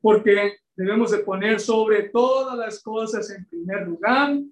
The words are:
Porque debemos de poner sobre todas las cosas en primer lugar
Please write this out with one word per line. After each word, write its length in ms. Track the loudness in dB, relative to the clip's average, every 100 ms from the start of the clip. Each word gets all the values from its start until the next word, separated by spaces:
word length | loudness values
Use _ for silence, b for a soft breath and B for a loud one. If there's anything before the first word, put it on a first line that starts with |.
Porque 580 | 6 4 6 4 2 -4 _ -6
debemos 340 | -2 0 2
de 80 | 0
poner 420 | -2 -2 0 0
sobre 480 | 0 0 4 2 2
todas 460 | 2 2 2 -2 -6
las 260 | -8 -10
cosas 480 | -8 -6 -4 -6 -8
en 140 | -12 -14
primer 400 | -10 -6 -6 -6
lugar 520 | -4 0 2 2 -2 -6